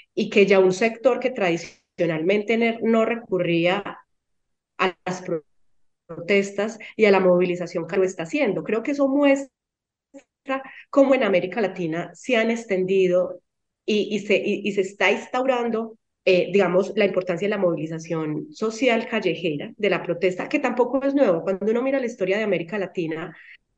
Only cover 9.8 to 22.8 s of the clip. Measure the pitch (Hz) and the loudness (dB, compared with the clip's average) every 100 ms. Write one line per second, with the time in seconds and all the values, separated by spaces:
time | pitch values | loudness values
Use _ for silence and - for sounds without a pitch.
9.8 | _ _ _ 277 _ _ - 269 - - | _ _ _ -20 _ _ -8 -8 -10 -20
10.8 | - 285 269 254 208 180 185 233 190 - | 0 4 6 4 4 2 0 -2 -4 -2
11.8 | 165 165 - - - 233 226 233 - 185 | -4 -4 -8 -8 -2 0 2 -2 -2 -2
12.8 | 185 190 185 180 180 - _ _ _ _ | 0 2 2 2 0 -6 _ _ _ _
13.8 | - 208 202 208 202 190 - 202 208 196 | -2 -2 0 -4 0 0 0 -4 -2 -2
14.8 | 190 - 185 233 - 254 262 240 233 220 | -4 0 0 0 -4 -2 0 0 -2 -4
15.8 | 226 - _ _ - 180 180 196 180 180 | -6 -12 _ _ 2 2 2 2 2 2
16.8 | 202 214 196 185 180 170 202 208 180 160 | 0 0 0 0 -4 -2 -2 0 0 -2
17.8 | 160 160 160 165 156 151 - - 220 220 | -6 -8 -6 -6 -4 -6 -8 -6 -6 0
18.8 | 254 233 - 220 185 - 175 147 220 - | 0 0 -2 -4 -2 -2 -4 -6 -8 -4
19.8 | 202 175 175 170 185 180 - 294 254 233 | -2 0 -2 -2 -2 -2 -4 -2 0 0
20.8 | 247 269 277 277 233 165 165 190 202 233 | 0 0 0 2 2 2 -2 -2 -2 0
21.8 | 269 277 240 - 185 202 208 170 165 208 | 0 -2 -2 -4 -2 0 0 -2 -4 -6